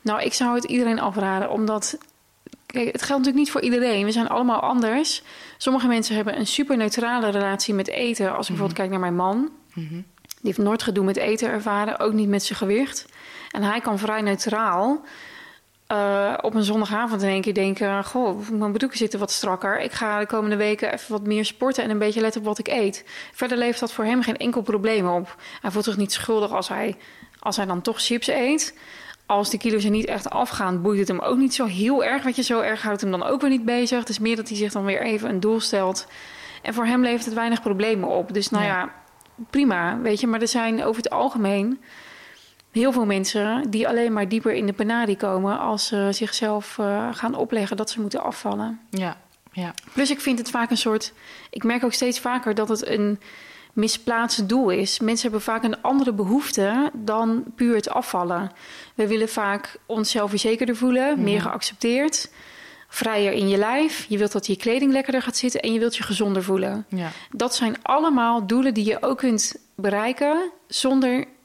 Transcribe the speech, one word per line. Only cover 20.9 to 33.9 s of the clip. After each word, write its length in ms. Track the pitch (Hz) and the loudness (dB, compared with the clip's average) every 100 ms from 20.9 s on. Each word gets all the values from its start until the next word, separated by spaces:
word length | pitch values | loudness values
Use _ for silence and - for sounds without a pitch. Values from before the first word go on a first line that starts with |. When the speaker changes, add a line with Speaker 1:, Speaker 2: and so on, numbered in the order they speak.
Speaker 1:
even 180 | - - | -4 -4
wat 120 | 214 208 | -4 0
meer 200 | 214 214 | 0 -2
sporten 380 | - 254 262 | 0 0 0
en 60 | 240 | 0
een 80 | 214 | 0
beetje 220 | 214 220 | 0 2
letten 200 | 220 220 | 0 0
op 60 | 208 | -4
wat 100 | 214 | -4
ik 80 | 214 | -2
eet." 380 | 269 202 196 - - - | 0 0 -2 -16 -18 -16
Verder 240 | - 247 240 | -2 0 2
levert 220 | 240 233 | 0 0
dat 120 | 233 | -4
voor 140 | - 220 | -2 2
hem 160 | 254 | 2
geen 160 | 233 220 | 2 0
enkel 240 | 240 240 | 0 0
probleem 460 | 202 208 220 220 180 | 0 0 2 2 2
op. 280 | 175 180 - - - | 0 -2 -12 -18 -8
Hij 100 | 208 | -4
voelt 140 | 202 214 | -2 0
zich 120 | 202 | 0
niet 140 | 196 | -2
schuldig 380 | - - 220 208 | -2 0 0 2
als 140 | 202 185 | -2 -2
hij, 280 | 202 220 185 - - - - | -4 -4 -6 -14 -20 -20 -8
als 160 | - 196 | -4 -2
hij 80 | 190 | -2
dan 160 | 180 | -2
toch 200 | 202 220 | -2 -2
chips 260 | - 233 - | -2 0 0
eet. 500 | - 247 302 - - - - - - - | 0 2 2 -2 -8 -20 -18 -18 -20 0
Als 240 | 202 202 | 0 0
de 80 | 202 | -2
kilo's 260 | 233 214 | 0 2
er 60 | 202 | 2
niet 160 | 214 - | 0 0
echt 240 | 202 - | -6 -4
afgaan, 520 | - 240 - 190 180 | -4 -4 -2 -2 0
boeit 180 | 185 202 | 2 2
het 80 | 190 | 0
hem 120 | 180 | 0
ook 180 | - 247 | 0 2
niet 160 | 269 254 | 2 2
zo 100 | 226 | -2
heel 380 | 180 220 277 | 0 2 2
erg. 200 | 220 269 | 2 0
Weet 120 | 262 254 | 0 -2
je, 60 | |
zo 180 | 240 233 | 0 0
erg 200 | - 220 | 0 -2
houdt 200 | 214 202 | -2 -2
hem 100 | 196 | -2
dan 120 | 185 | -2
ook 180 | - 269 | 0 2
weer 80 | 277 | 2
niet 160 | 262 226 | 2 2
bezig. 340 | 240 240 | 0 2